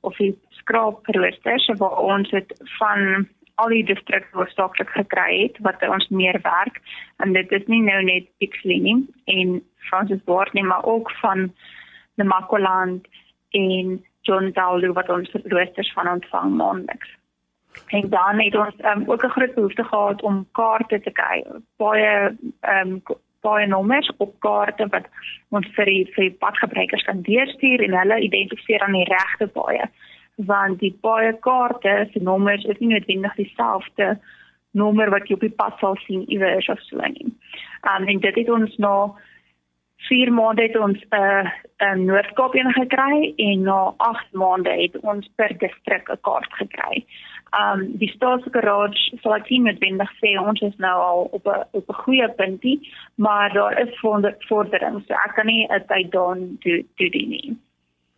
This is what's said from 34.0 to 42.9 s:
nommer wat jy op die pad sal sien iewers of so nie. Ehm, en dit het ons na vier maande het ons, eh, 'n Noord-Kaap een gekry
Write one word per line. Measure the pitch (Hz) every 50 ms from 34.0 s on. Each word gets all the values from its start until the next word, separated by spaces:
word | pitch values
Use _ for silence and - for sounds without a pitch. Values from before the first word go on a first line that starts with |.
| 202 190 208 202 _ - - - - _ _ _ _ _
nommer | _ 202 208 208 208 214 220 208
wat | 196 202 196 -
jy | -
op | 196
die | - 220
pad | 226 - 214 202 - -
sal | - 196 190
sien | 190 - - 202 185 185 -
iewers | - 202 190 185 180 190 185 -
of | - 208
so | - - -
nie. | - - - - - - - - _ _ - - - - - - - -
Ehm, | - 196 190 190 196
en | 202 196
dit | 196 196 190
het | - 233 233
ons | 233 233 226 214 -
na | - 202 202 202 196 202 208 202 - - - - _ _ _ _ _ _ _ _ _ _ _ _
vier | _ - - 262 247 254 247 240
maande | 233 220 220 226 214 226
het | 226 226
ons, | 226 214 202 202 208 - _
eh, | - 208 196 196 196 196 190 180 - - - - _ _
'n | 202 196 196 190 185
Noord-Kaap | 185 190 196 202 - - - 262 262 254
een | 262 254 254 240
gekry | 254 254 247